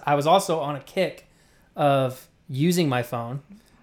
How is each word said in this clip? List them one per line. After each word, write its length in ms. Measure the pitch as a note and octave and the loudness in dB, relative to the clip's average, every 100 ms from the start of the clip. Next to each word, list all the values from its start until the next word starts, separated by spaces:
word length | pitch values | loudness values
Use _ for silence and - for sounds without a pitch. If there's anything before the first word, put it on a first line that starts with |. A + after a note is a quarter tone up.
| - | 0
I 100 | D3 | 2
was 100 | D3 | 4
also 320 | F#3+ F#3+ D#3+ | 2 2 -4
on 160 | C#3+ C#3 | -4 -8
a 40 | |
kick 460 | - G3 E3 - - _ _ _ _ - | -6 -4 -4 -6 -20 _ _ _ _ 0
of 520 | D3 C#3 C3 - - _ - | 2 2 0 -4 -18 _ -8
using 400 | C3 E3 F3 D3+ | -2 2 2 2
my 140 | B2 | 0
phone. 380 | A#2+ A#2+ A#2 C3 - - _ _ | -2 -6 -6 -10 -14 -20 _ _